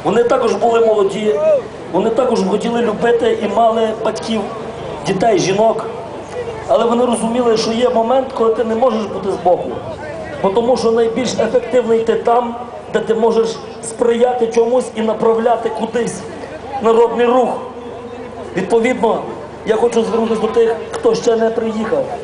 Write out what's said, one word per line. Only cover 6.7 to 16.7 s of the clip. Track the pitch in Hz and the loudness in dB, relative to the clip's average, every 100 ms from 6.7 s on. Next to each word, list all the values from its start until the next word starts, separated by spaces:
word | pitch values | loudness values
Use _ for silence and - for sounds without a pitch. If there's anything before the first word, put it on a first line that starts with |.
| 202 | 2
вони | 233 240 247 | 4 2 2
розуміли, | 226 226 240 240 214 | 0 0 0 2 2
що | 170 | 2
є | 226 247 | 0 2
момент, | 226 226 269 254 | 2 2 2 0
коли | - 226 | 0 0
ти | 226 | 2
не | 220 | 0
можеш | 226 254 220 202 | 2 2 2 -4
бути | 190 190 | -4 -4
збоку. | 170 180 160 - - - - - - - - | 0 2 2 0 -8 -10 -10 -10 -10 -10 -2
Бо | 196 | 0
тому | 202 233 254 | 2 2 2
що | 214 | 2
найбільш | 226 226 - 226 | 2 2 0 -2
ефективний | - 220 254 - 247 220 226 | -2 0 0 2 0 2 0
ти | 226 | 2
там, | 208 - 240 240 233 - - - | 0 2 2 0 -8 -10 -12 -4
де | 220 | -4
ти | - | 0
можеш | 220 226 220 226 - - - | 2 2 2 0 -4 -12 -12
сприяти | - - 233 233 247 247 226 | -12 -2 0 2 2 2 0
чомусь | 233 226 254 233 | 2 2 2 -2
і | 220 | -4
направляти | 220 214 226 226 240 226 226 - | -2 2 2 2 2 0 -2 -4
кудись | 220 240 208 - - - - - - | -4 -2 -4 -6 -12 -12 -12 -14 -10